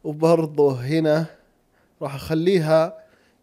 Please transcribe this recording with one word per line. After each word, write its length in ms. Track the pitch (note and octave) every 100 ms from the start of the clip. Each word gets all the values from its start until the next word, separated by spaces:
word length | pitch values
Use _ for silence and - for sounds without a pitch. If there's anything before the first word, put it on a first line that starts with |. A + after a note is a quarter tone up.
| D3+
وبرضه 640 | D3+ D#3+ E3 D#3 D3 C#3+
هنا 520 | B2+ B2+ D#3+ D#3 D#3 D#3+ - _ _ _ _ _ _
راح 140 | C#3+ C#3
أخليها 880 | - D#3+ E3+ F#3+ D#3 D#3+ E3+ - _ _ _ _